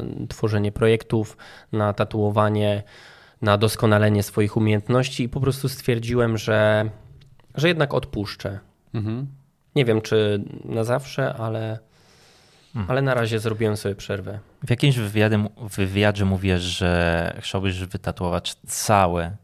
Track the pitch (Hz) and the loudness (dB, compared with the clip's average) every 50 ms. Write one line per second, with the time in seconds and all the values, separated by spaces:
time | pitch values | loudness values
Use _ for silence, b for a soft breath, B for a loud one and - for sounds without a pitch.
0 | - - - - 123 - - - - 107 107 104 101 104 104 - 113 113 113 113 | -6 -8 -8 -8 -8 -10 -4 -4 -2 0 0 0 0 -2 0 2 4 4 4 2
1 | - - - 113 107 - - B B B B B B B - 110 104 104 101 - | 0 -2 -2 -2 -2 -4 -8 B B B B B B B -2 0 0 0 0 0
2 | 104 101 - 107 104 104 101 107 107 107 107 104 104 104 101 98 98 B B B | -4 -2 0 0 0 2 2 2 2 2 2 2 2 2 0 0 -4 B B B
3 | B B B B B B B B - 107 101 104 113 110 - - - 110 107 104 | B B B B B B B B 2 2 4 4 4 0 2 2 2 4 4 6
4 | 104 107 104 101 101 - - - 104 104 - 113 110 107 107 104 101 - 120 127 | 4 4 4 2 0 0 0 0 0 0 2 2 2 2 2 2 2 2 2 2
5 | 131 131 - - 127 120 - 143 131 139 131 - - 135 - - - - 120 113 | 0 0 -2 -4 -6 -4 -4 -2 0 0 0 0 -4 -6 -6 -4 -2 -2 -2 -2
6 | 117 113 120 120 117 113 113 107 - 117 107 104 107 107 107 107 107 110 - - | -2 0 0 2 2 2 0 0 0 0 2 4 4 4 4 2 0 -2 -6 -10
7 | - - - - - - - - _ _ - 139 143 175 175 160 143 139 - 127 | -18 -20 -20 -20 -20 -20 -20 -20 _ _ -4 0 2 2 2 2 0 0 0 -4
8 | - - - 110 101 - - - - 98 98 98 - _ _ _ _ _ - 117 | -4 -4 -6 -6 -6 -6 -8 -8 -10 -10 -10 -10 -14 _ _ _ _ _ -6 -6
9 | 101 107 113 123 139 139 - - _ _ _ _ _ _ - 147 135 120 107 107 | -4 -4 -6 -6 -8 -10 -12 -18 _ _ _ _ _ _ -2 0 2 2 2 2
10 | 110 - 110 110 107 104 104 101 95 - - - - - 120 113 110 113 120 135 | 2 2 2 2 2 2 0 -2 -4 -8 -12 -14 -10 -6 -4 -2 0 0 -2 -4
11 | 135 - - - 135 127 - 113 113 113 110 113 110 110 110 110 b b b b | -4 -6 -4 -4 -4 -4 -4 -6 -6 -6 -4 -4 -6 -6 -8 -10 b b b b
12 | b b b b b b b b b b b b b b - 117 95 87 127 135 | b b b b b b b b b b b b b b -8 -6 -4 -2 0 0
13 | 139 135 127 120 117 107 113 110 107 113 110 104 113 110 104 104 - 101 98 - | 2 2 2 0 0 0 -2 -2 -2 -4 -2 0 0 0 0 -2 -4 -6 -6 -6
14 | - - 104 101 98 98 101 107 - _ _ _ - - 120 120 - 143 131 120 | -6 -8 -8 -6 -8 -10 -12 -14 -14 _ _ _ -2 -2 0 4 4 4 4 2
15 | 110 101 101 107 107 110 110 104 104 104 - - 110 101 - - 98 95 95 101 | 0 0 2 2 4 4 4 2 0 -2 -6 -10 -14 -8 -4 -4 -2 0 2 2
16 | 104 104 101 101 101 95 95 92 95 95 92 90 90 90 90 - 92 87 87 87 | 2 2 2 2 2 2 2 2 2 2 2 2 0 -4 -4 -2 0 2 2 2
17 | 87 85 85 85 85 85 - - - - - 98 95 98 90 92 92 90 - - | 2 2 2 0 -2 -2 -6 -8 -8 -6 -4 -2 -2 -2 -2 -4 -6 -8 -8 -8
18 | - 95 82 - 92 87 87 87 - - - - - - - - - - 107 101 | -8 -8 -6 -4 -4 -2 -2 -2 -4 -6 -10 -12 -12 -10 -8 -4 0 2 4 4
19 | 95 87 87 87 85 87 104 - | 4 4 2 0 -2 -4 -8 -10